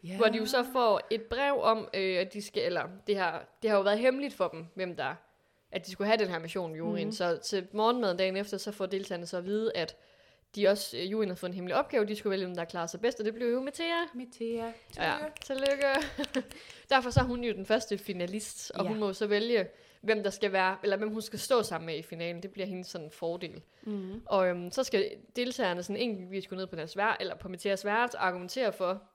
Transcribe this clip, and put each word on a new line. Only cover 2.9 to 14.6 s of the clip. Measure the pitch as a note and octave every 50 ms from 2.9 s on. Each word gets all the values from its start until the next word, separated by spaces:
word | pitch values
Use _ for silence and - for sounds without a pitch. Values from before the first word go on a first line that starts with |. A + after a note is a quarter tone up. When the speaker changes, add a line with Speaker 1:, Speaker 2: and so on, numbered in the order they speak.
| F#3 G3 _
Speaker 2:
det | - G#3
har, | G3 F#3 E3+ D#3+ E3 - - _ _
det | - G#3+
har | G#3+
jo | G3
været | G3 G3+ G#3 G#3+
hemmeligt | A#3+ B3+ B3+ C4+ C#4+ C#4 -
for | - F#3+ E3+
dem, | - E3 E3 E3 _
hvem | F#3+ F#3 F3+ E3+
der, | D#3 C3+ C3 D3+ D#3+ _ _ _ _ _ _ _ _ _ _
at | - F#3+ -
de | F#3+
skulle | F#3 - G3+ G#3
have | A3+ A3
den | G#3 F#3
her | F3+ D#3+
mission, | E3 E3 - F#3+ F3+ D#3+ D#3+
juryen. | D#3+ E3 E3+ - - -
Speaker 1:
Mhm. | -
Speaker 2:
Så | A3 - F3+ F3 E3+
til | - - - - F#3+ F3+ F#3+
morgenmaden | - G#3+ G#3+ A3+ B3 B3+ A#3 G3 F3
dagen | F3+ F#3+ F#3+ F#3+
efter, | G3 G3+ G3+ - F#3+
så | - G#3
får | G3+ - G3
deltagerne | F#3 G3 F#3+ G3+ - F#3+ F3 E3+
så | E3+ -
at | F3+ F3+
vide, | F#3 G#3 G#3+ A3 A3 -
at | F3 D#3+ - - _ _ _ _ _ _ _ _ _ _ _ -
de | G3+ G3+ F#3+
også, | G#3 G#3 G#3 - -
øh, | A#2 F3 F#3+
juryen | G#3 A3 G#3+ F#3+
har | F3+
fået | F3 - F3+
en | F3+
hemmelig | F#3+ F3 F3+ D#3
opgave, | - D4 D4 - B3 G#3
de | G3+ G#3+
skulle | G#3 - G#3
vælge, | G3 F#3+ F#3+
hvem | F3+ F3+
der | F3 E3+
klarer | E3 - F3 E3
sig | E3 - E3+
bedst, | A3 A#3 A#3 A#3
og | G#3+
det | G#3+ A3
blev | A3+ B3 A#3+
jo | A#3+ B3+
Mathea. | C4 C#4 C#4+ - E4 E4 E4+ E4+ E4+ D#4+ B3
Speaker 1:
Mathea. | B3 B3+ B3 - - A3+ A#3 A#3 A3+